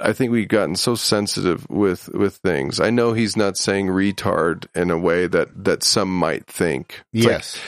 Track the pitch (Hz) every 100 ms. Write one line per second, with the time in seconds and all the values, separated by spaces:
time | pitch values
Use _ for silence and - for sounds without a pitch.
0 | 107 107 127 117 98 110 80 92 - 117
1 | - 107 104 101 90 85 - 90 101 90
2 | - 95 101 - 92 78 67 - 87 120
3 | 117 113 110 110 101 90 - 98 98 92
4 | 101 95 98 85 82 80 - 82 87 82
5 | 87 85 87 87 - - 95 85 - 110
6 | 95 92 80 69 - - 85 67 - -
7 | - 113 117 85 - -